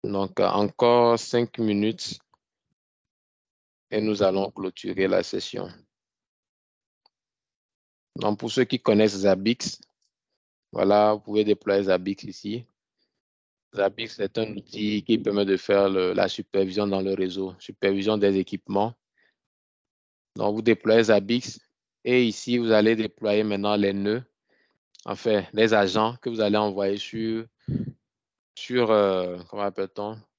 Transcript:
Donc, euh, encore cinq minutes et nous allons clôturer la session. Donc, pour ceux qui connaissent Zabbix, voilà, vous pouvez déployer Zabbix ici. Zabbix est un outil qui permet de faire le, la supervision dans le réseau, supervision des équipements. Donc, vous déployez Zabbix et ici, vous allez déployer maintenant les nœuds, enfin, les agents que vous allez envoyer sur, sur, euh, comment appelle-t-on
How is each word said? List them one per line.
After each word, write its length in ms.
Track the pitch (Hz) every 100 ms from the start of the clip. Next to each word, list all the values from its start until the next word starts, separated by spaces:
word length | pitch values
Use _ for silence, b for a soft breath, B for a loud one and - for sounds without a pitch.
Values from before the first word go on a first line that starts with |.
| 104
Donc, 300 | 101 98 -
euh, 60 | 95
encore 680 | 101 104 - 120 120 120 117
cinq 400 | - 120 120 -
minutes 600 | 110 104 107 - - - _ _ _ _ _ _ _ _ _ _ _ _ _ _ _ _ _
et 120 | 107
nous 200 | 107 101
allons 300 | 98 95 98
clôturer 560 | - 95 - 95 95 95
la 160 | 95
session. 460 | 90 98 - 98 98 - _ _ _ _ _ _ _ _ _ _ _ _ _ _ _ _ _ _ _ _ _ _ _ -
Donc, 200 | 104 104
pour 140 | 117
ceux 140 | 127 123
qui 120 | 127
connaissent 420 | - 107 107 95
Zabbix, 600 | 98 95 101 123 - - _ _ _ _ _ _ _ _ _
voilà, 400 | - 98 104 107
vous 80 | 107
pouvez 240 | - 104 107
déployer 380 | 101 - 98
Zabbix 400 | 98 92 92 101
ici. 420 | - - 101 113 120 _ _ _ _ _ _ _ _ _ _
Zabbix 460 | 101 98 98 113 -
est 180 | 98 -
un 140 | 110
outil 500 | 101 - 104 104 104
qui 140 | - 110
permet 280 | - 101 98
de 100 | 95
faire 340 | - 101 98
le, 220 | 95 90
la 160 | 95 98
supervision 580 | - - 98 95 95 101
dans 140 | 98
le 120 | 98
réseau, 400 | 98 92 92 95 92
supervision 580 | - 98 98 98 101 107
des 200 | 101 95
équipements. 560 | 92 92 - 98 110 - _ _ _ _ _ _ _ _ _ _ _ _ _ -
Donc, 200 | 104 107
vous 60 |
déployez 420 | 110 110 110 113
Zabbix 540 | 110 104 98 120 - - _ _ _ _
et 220 | 123 127 120
ici, 320 | 104 - 120
vous 140 | 113
allez 260 | 110 107 113
déployer 460 | 110 _ 110 104
maintenant 340 | 107 101 104 104
les 160 | 98
nœuds, 300 | 98 101 117 127 _ _ _ _ _ _ - -
enfin, 400 | 98 117 107 87
les 200 | 104 110
agents 440 | 107 98 104 110 123
que 80 | 123
vous 120 | 113
allez 160 | 104 104
envoyer 400 | 107 98 98 101
sur, 480 | - 113 113 113 113 _ B B B - _ _ _ _ _ -
sur, 360 | - 123 113
euh, 480 | 107 101 92 90 90 90
comment 140 | 104
appelle-t-on 540 | 101 95 95 - 104 113 _